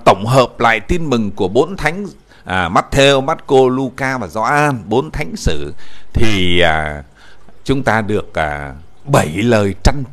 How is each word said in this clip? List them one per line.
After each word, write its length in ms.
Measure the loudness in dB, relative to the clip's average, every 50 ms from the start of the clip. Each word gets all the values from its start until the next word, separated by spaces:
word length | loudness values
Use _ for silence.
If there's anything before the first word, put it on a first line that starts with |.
| 2
tổng 200 | 2 2 2 0
hợp 340 | 2 2 2 2 2 0 0
lại 200 | 0 2 2 0
tin 260 | 0 -2 -2 -2 0
mừng 260 | 0 0 0 0 -2
của 160 | -2 -2 -4 0
bốn 300 | 0 0 0 0 -4 -4
thánh, 300 | -4 -4 -4 -4 -8 -12 -14 -18 -20 _ -20 -18 -10
à, 260 | -4 -2 -2 -2 0
Matthew, 520 | 0 -2 -2 0 2 4 4 4 4 2
Marco, 460 | 0 -2 -4 -6 -2 2 4 4 4 4
Luca 480 | 2 0 -4 -6 -6 -6 -6 -6 -4 -6
và 100 | -6 -6
Gioan, 560 | -4 -4 -2 0 2 2 2 0 0 -2 -4
bốn 260 | -2 0 0 0 -2
thánh 240 | -4 -6 -6 -6 -8
sử, 380 | -4 -2 0 0 0 -2 -4 -6 -6 -6 -6 -6 -6 -6 -4 2
thì, 460 | 4 6 6 6 4 4 4 4 4
à, 440 | 4 4 4 2 0 -4 -6 -8 -12 -14 -20 -20 -20 -18 -18 -16 -16 -16 -16 -8 -4
chúng 200 | -2 -2 0 0
ta 180 | 0 0 0
được, 320 | 0 0 -2 -4 -4 -4 -4
à, 400 | -4 -2 -2 -4 -6 -8 -10 -12 -14 -16 -16 -18 -14 -4
bảy 220 | 0 0 2 2 0
lời 480 | -2 -2 2 2 4 4 2 2 -2 2 2
trăn 200 | 2 2 2 -2 -2